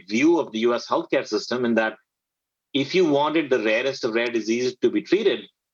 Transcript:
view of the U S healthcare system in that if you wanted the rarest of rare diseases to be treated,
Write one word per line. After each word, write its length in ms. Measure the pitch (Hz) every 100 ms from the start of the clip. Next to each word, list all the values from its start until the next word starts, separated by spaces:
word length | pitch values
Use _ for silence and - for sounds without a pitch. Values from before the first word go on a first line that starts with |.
| 90
view 320 | 110 156 170
of 140 | 110
the 60 | 110
U 140 | 117
S 140 | 120 -
healthcare 400 | 135 - 143 113
system 380 | 104 - 123 120
in 100 | 113
that 220 | 110 - _ _ _ _ _ _ _
if 220 | 135 139 -
you 80 | 165
wanted 440 | 143 151 156 143
the 100 | 127
rarest 460 | 110 110 131 - 123
of 80 |
rare 160 | 113 120
diseases 480 | 117 107 117 123 -
to 120 | 120
be 120 | 104
treated, 400 | 95 196 202 110 98 _ _